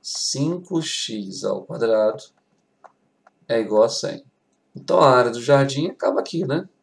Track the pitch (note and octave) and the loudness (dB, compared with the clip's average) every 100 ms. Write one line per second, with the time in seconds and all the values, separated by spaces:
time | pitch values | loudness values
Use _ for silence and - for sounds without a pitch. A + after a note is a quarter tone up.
0 | - - - C3 D3+ F3 - E3+ D#3 - | -10 -8 -6 -2 -2 -4 -4 -4 -4 -6
1 | - A2 F#2+ F#2 G2+ G2+ - A2+ A2+ A2 | -6 -8 -10 -6 -4 -4 -6 -4 0 2
2 | G#2+ - - _ _ _ _ _ - _ | 2 0 -14 _ _ _ _ _ -20 _
3 | _ _ _ _ _ A#2 G#2 G#2+ A2+ - | _ _ _ _ _ -4 0 2 2 2
4 | F#2+ F2 _ _ _ _ _ - - F3 | -8 -8 _ _ _ _ _ -20 0 4
5 | D3 B2+ A#2+ A#2 A#2+ C#3 C#3 C3 E3+ - | 6 6 4 -2 2 4 4 -2 -6 -2
6 | - - - E3 B2+ D#3 F#3+ _ | -2 -2 -4 -6 -4 -4 -6 _